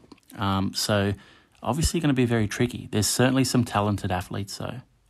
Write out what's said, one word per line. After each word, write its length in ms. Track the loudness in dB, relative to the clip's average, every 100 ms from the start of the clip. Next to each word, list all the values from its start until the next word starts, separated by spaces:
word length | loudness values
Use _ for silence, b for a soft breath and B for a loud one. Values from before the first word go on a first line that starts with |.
| -18 -20 _ -6
Um, 360 | -2 0 -2
so 400 | -4 0 2 2 -2 B B B B
obviously 360 | -4 0 0 0
gonna 140 | 2
be 120 | 2
very 220 | 2 2 0
tricky. 420 | 0 -2 -2 -4
There's 160 | -2 0
certainly 360 | 2 4 4
some 200 | 2 2
talented 480 | 2 0 0 0 -2
athletes, 440 | -4 -4 -8 -8 -8
though, 240 | -10 -10 -16 _